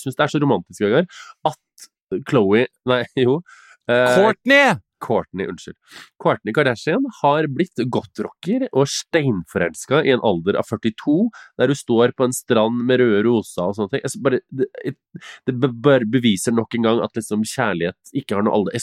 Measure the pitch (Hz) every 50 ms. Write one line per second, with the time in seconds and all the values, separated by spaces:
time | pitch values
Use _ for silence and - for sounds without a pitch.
0 | - 135 127 - 151 143 - 147 147 139 113 90 - - 92 - 104 101 113 151
1 | 185 - - - - - - _ - 156 - - _ _ _ - - - _ _
2 | _ - 95 92 139 - 147 123 101 95 101 113 127 - _ _ - 123 127 123
3 | 117 - - 135 123 123 139 170 - - - - - - - _ _ - 123 123
4 | 127 123 123 185 202 220 208 - - 240 277 285 277 247 170 107 - _ _ -
5 | - - 113 92 85 - - 92 92 - 90 90 - 85 - _ _ _ - -
6 | - - _ - - 170 127 - - 107 113 156 143 131 117 - - 151 170 269
7 | 277 254 - - - 143 143 156 156 147 131 147 185 - _ - - 127 113 107
8 | - - _ - 101 - - _ - 170 233 262 262 - - 131 143 - - -
9 | - _ - 165 143 131 107 90 85 - - 95 87 82 78 - - - 131 156
10 | - 135 127 117 - 113 92 85 80 98 - - - - 113 107 - 113 - -
11 | - 139 147 180 226 226 - - - - _ - 127 135 143 - - - 117 113
12 | 120 123 - - 131 123 127 - - - 123 110 110 113 120 120 120 127 127 123
13 | 123 117 101 101 107 120 120 107 95 - - 92 87 95 98 107 101 95 135 -
14 | - 131 - 107 120 135 127 - - _ - 131 - - - - - 143 123 _
15 | _ _ - 170 - - - - _ - 127 120 135 135 120 117 113 143 135 127
16 | 117 107 123 131 120 117 98 92 - 123 117 113 110 - - 117 113 113 117 113
17 | 92 - - 113 107 - 107 107 110 - - 131 120 107 92 82 82 90 - _
18 | _ - - 135 - - 104 101 104 110 - 107 95 92 - 120